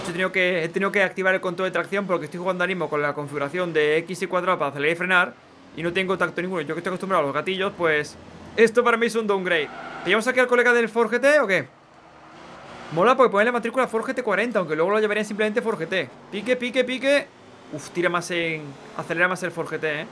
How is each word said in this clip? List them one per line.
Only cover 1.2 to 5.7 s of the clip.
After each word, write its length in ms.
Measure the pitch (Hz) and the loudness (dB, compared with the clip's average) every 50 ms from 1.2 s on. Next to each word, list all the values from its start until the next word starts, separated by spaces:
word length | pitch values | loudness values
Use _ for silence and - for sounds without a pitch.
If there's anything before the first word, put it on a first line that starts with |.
| 185 190 185 | 2 2 2
el 40 | 185 | 2
control 300 | 185 185 175 170 185 190 | 0 -4 -4 -2 -4 -2
de 20 | |
tracción 340 | 180 175 170 - 190 202 208 | 0 -2 -2 0 -2 -4 0
porque 200 | 185 180 170 147 | 0 -2 -2 -2
estoy 160 | 147 - 175 | -6 -8 -6
jugando 240 | 175 190 185 180 180 | -4 -2 0 0 0
ahora 80 | 180 190 | -2 0
mismo 160 | 180 160 147 | -2 -2 -2
con 120 | 151 147 | -2 0
la 120 | 147 147 143 | 0 -2 -2
configuración 580 | 147 147 139 139 147 139 139 147 180 185 175 | -4 -6 -6 -4 -4 -4 -4 -2 -4 -4 0
de 260 | 165 156 151 151 151 165 | 2 2 2 4 2 2
X 240 | 165 - - - 190 | 0 -2 -6 -6 -4
y 40 | 180 | -2
cuatro 320 | 185 180 175 185 185 170 | -2 0 2 2 0 0
para 120 | 156 139 | 0 -4
acelerar 220 | 135 143 139 151 170 | -2 0 0 0 0
y 40 | 170 | 0
frenar 360 | 185 180 190 180 180 - - - - - - - - - | 0 2 4 4 4 2 -2 -16 -20 -20 -20 -20 -20 -16